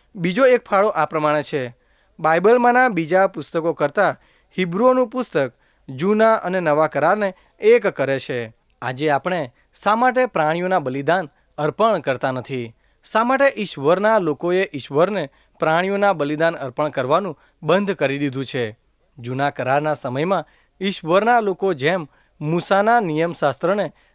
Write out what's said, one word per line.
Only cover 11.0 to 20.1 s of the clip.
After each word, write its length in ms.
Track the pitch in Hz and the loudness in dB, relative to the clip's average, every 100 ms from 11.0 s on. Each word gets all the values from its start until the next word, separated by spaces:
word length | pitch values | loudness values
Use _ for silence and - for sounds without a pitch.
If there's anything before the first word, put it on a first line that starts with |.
| 139 180 156 _ _ - | 0 -2 -2 _ _ -6
અર્પણ 400 | 151 135 226 190 | -4 0 0 2
કરતા 320 | 139 127 139 | -2 -2 -2
નથી? 440 | 127 123 131 117 - _ _ | -4 -6 -8 -10 -14 _ _
શા 200 | - 220 | -4 -2
માટે 200 | 240 262 277 214 | 0 2 2 0
ઈશ્વરના 600 | 202 - 139 180 208 220 | -8 -2 0 2 2 2
લોકોએ 500 | 165 143 175 185 190 | 0 -2 -2 -2 -2
ઈશ્વરને 560 | 139 - 143 185 202 143 _ _ - | -6 -4 0 0 0 -8 _ _ -4
પ્રાણીઓના 540 | 156 160 190 202 202 | 0 0 0 0 2
બલિદાન 440 | 175 143 151 165 160 | 2 -2 0 -2 -2
અર્પણ 320 | 131 - 151 | -6 -4 -4
કરવાનું 500 | 147 127 165 196 139 _ _ | -2 0 0 0 -10 _ _
બંધ 280 | 156 185 202 | 0 0 0
કરી 280 | 190 139 139 | -2 -2 0
દીધું 260 | 143 131 | -4 -4
છે? 320 | 127 131 113 104 _ _ _ - | -6 -6 -6 -8 _ _ _ -16
જૂના 320 | 117 131 143 | -10 -4 -4
કરારના 440 | - 127 143 151 | -2 0 0 0
સમયમાં 500 | 147 131 | -4 -4